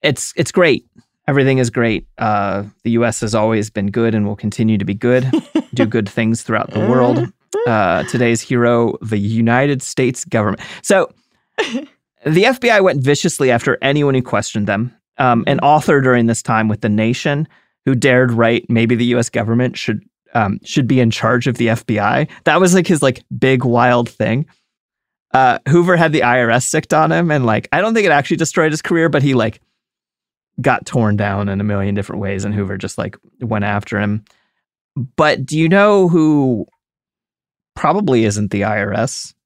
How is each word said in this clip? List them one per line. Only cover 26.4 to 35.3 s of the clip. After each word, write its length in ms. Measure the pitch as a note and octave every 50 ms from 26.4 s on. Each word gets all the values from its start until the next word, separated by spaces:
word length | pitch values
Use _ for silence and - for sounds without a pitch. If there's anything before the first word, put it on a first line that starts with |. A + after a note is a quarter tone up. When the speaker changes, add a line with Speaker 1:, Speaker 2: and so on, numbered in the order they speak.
Speaker 1:
R 100 | B2 A2+
S 160 | A2+ B2 B2+
sicked 280 | - - D#3 - _ -
on 180 | D3+ D#3 D#3 E3
him. 180 | E3 F3 E3+
And, 140 | D3+ D3 B2+
like, 240 | A#2 G#2+ A2 - -
I 120 | - D#3+ F#3+
don't 100 | A3+ A3+
think 140 | A3+ G#3
it 60 | F#3 D3+
actually 260 | C#3+ C#3+ - - -
destroyed 340 | D#3+ D#3 - - E3 D#3 D3
his 80 | D#3
career, 300 | - - F3 E3+ D#3+ E3
but 120 | - - C3+
he, 120 | C#3 C3+
like, 260 | B2 A2+ A2 G#2+ _ _ _ _ _ _ _ _ _ _ _ _ _ _ _ _ _ _ _ _ -
got 280 | B2 - G#2 G2+ -
torn 300 | - - C3 A2+ G#2+ G#2
down 340 | G#2 G#2 G2+ G2 G2 G#2 G2+
in 100 | G2 G2
a 40 | G2+
million 300 | G#2+ G#2 G2+ G2 G2+ G2+
different 280 | G2+ G2 - - F#2+ G2+
ways. 240 | G2 G2+ F#2+ G2
And 80 | G2+ G#2+
Hoover 240 | G#2 G2+ F#2+ G2 F#2+
just, 180 | F#2+ F#2+ -
like, 200 | - - G2+ - - _ _ _ _
went 240 | - A2+ A2 G#2 G2+
after 340 | G2+ G#2 G#2 G#2 - - G#2
him. 240 | G#2 G#2+ G#2 G#2+ G#2+ _ _ _ _ _ _ _ _ _ _ _ _ _ _ C#3 B2+ - _
But 280 | - D#3 D3+